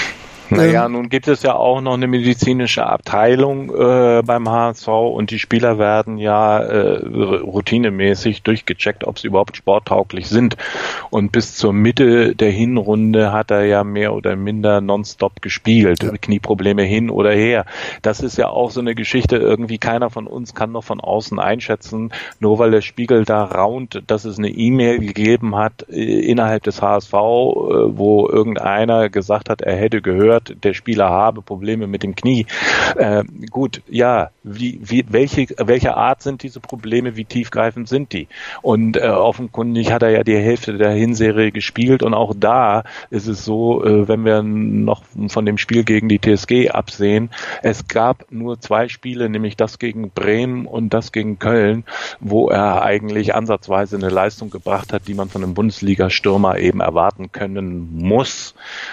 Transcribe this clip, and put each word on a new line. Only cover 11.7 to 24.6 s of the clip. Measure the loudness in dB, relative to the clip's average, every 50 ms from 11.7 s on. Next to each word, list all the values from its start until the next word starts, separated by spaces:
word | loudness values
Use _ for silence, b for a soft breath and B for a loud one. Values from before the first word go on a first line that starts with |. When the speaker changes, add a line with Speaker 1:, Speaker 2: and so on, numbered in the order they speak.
| 2
Speaker 1:
Mitte | 4 4 4 4 4 4 6 6 6 4 2 2
der | 2 2 2
Hinrunde | 2 2 0 0 0 0 0 0 2 2 2 2 4 4 2 2
hat | 2 -2 0 2
er | 2 2 4
ja | 4 2 2 2
mehr | 0 -2 -2 -2 -2 -2
oder | -2 -2 -2 -2
minder | -2 -4 -4 -4 0 2 2 2 2
nonstop | 2 0 -2 -2 -2 -6 -6 -4 -4 -4 -4 -4
gespielt, | -10 -8 -8 -4 0 2 4 6 6 4 2 2 -2
Speaker 2:
Ja. | -6
Speaker 1:
Knieprobleme | -6 -6 -4 -2 -2 -2 0 -2 -2 0 0 0 2 2 0
hin | 0 0 0 0 -2
oder | 0 0 2 2
her. | 4 4 2 2 2 0 -2 B B B B B B B -2
Das | -2 -2 -2
ist | -4 -6 -2 0
ja | -2 0
auch | 0 -2 -2 -2
so | -2 -4
eine | -4 -4 -4
Geschichte, | -4 -4 -2 0 0 2 2 2 2
irgendwie | 2 2 2 0 -2 -4 -6 -4
keiner | -4 -2 -2 0 -2 -2
von | -4 -8 -12 -12
uns | -12 -12 -12 -12 -6
kann | -6 -6 -4
noch | -4 -8 -8
von | -8 -8 -8
außen | -4 -4 -2 -2 -2 -4 -4 -2
einschätzen, | 0 0 -2 -2 -2 -4 -4 -6 -6 -8 -8 -8 -8 -8 B B B B B B
nur | 0 2 4 4
weil | 4 4
der | 4 2
Spiegel | 2 0 -8 -6 0 2 4 4 4
da | 4 2 0 0
raunt, | 0 0 0 0 0 0 -4 -10 -10 -12 -10 -4
dass | -2 -4 -2 -2
es | -6 -8 -4
eine | -6 -4
E-Mail | -2 0